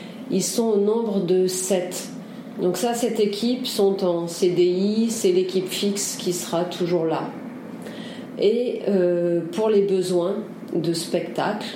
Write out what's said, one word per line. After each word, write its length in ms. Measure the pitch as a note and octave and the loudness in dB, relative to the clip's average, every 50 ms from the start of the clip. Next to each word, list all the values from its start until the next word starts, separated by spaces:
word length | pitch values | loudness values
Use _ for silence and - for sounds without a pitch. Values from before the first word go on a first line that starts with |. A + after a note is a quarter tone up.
| - - - - - - | -14 -14 -14 -12 -6 -2
Ils 120 | - F#3+ F#3 | -2 0 0
sont 260 | - - A#3+ A3+ A3+ | 0 0 0 2 4
au 80 | G#3 | 4
nombre 420 | G3+ G3+ G#3 A3 A#3 A3 G#3+ F#3+ G3 | 4 4 4 2 2 0 0 0 0
de 280 | F3 E3+ F#3 F#3 F#3 | 2 2 4 4 4
sept. 640 | F3+ - - - - G3 F3+ F3+ - - - - - - - - - - - - - - - | 2 0 -2 0 0 0 0 0 -2 -6 -8 -10 -10 -12 -12 -14 -14 -14 -14 -14 -12 -6 -2
Donc 160 | F3 F3+ F3 | 0 0 0
ça, 160 | - B3 A#3 A#3 | 0 0 -2 0
cette 260 | A3+ B3+ A3 - G#3+ | 0 0 0 2 2
équipe 480 | G#3 G#3 - - A#3 A#3+ B3+ - - | 2 0 0 0 0 0 0 -2 -2
sont 380 | - - G#3+ G3 G3 F#3+ G3 F#3+ | -2 0 2 4 4 4 2 2
en 240 | F3 E3+ E3+ E3+ E3+ | 0 0 0 -2 -4
C 220 | - - G3 F3 | -2 0 2 2
D 120 | E3+ E3+ F3 | 4 4 4
I, 440 | F3+ F3+ F#3 G3 G#3 G#3+ A3+ A3+ A3+ | 4 4 4 2 2 2 2 2 2
c'est 240 | - - - F#3 F3 | 2 2 2 4 4
l'équipe 340 | F#3 F3+ - - F#3+ - | 4 2 2 0 -2 -2
fixe 480 | - - - G3+ G3+ G3+ - - - - | -2 -2 -2 -2 0 0 -2 -4 -4 -6
qui 160 | - - F#3 | -4 -4 -2
sera 320 | E3+ E3+ - - E3+ E3 F3 | -2 -2 -2 -2 0 0 0
toujours 400 | F3 - - F3+ E3 F3+ E3+ D#3+ | -2 -2 -2 0 0 2 2 2
là. 200 | D#3+ D3+ C3+ - - - - - - - - - - - - - - - - - - - - - - - | 0 0 -2 -2 -6 -8 -10 -12 -12 -12 -12 -12 -12 -12 -12 -12 -12 -12 -12 -12 -12 -12 -12 -12 -10 -2
Et, 440 | - - G3+ A3+ A#3+ B3 B3 - - - - | 0 2 2 4 2 0 -2 -2 -2 0 2
euh, 500 | G3+ F#3 F3 F3 F3 F3 F3 F3 E3+ E3+ D#3+ - - | 2 4 4 4 2 2 2 2 2 0 0 -2 -2
pour 160 | A3 A3 A3+ | 0 2 4
les 140 | A3 G3+ F#3+ | 4 4 4
besoins 500 | - F#3+ F#3+ F3 F3 F#3 F3 E3+ F#3+ G#3 - - - - - - - - | 4 2 2 2 2 2 2 2 0 -2 -4 -6 -8 -10 -14 -10 -4 -4
de 160 | F3 D3+ E3+ | -2 0 0
spectacle, 760 | E3+ - - - - E3+ - - - - C#3+ F#3+ - G#3+ - - - | -2 -2 -2 -2 -2 -2 -2 -2 -4 -2 -2 -2 -2 -4 -6 -8 -10